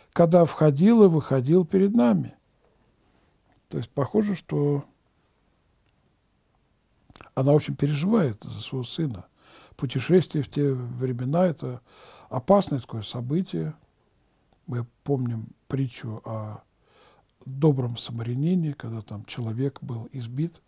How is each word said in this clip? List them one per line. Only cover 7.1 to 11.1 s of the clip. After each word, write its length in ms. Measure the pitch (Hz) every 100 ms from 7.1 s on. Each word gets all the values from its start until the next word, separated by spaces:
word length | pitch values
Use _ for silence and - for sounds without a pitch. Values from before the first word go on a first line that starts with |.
| - -
она 180 | - 135
очень 240 | 147 - 139
переживает 680 | 147 147 180 226 143 101
за 180 | - 104
своего 220 | - 135
сына. 440 | 120 - 156 98 - _ _ - - -
Путешествие 680 | 131 131 120 180 - 151
в 80 | 131
те 220 | 147 143
времена — 760 | 131 120 123 131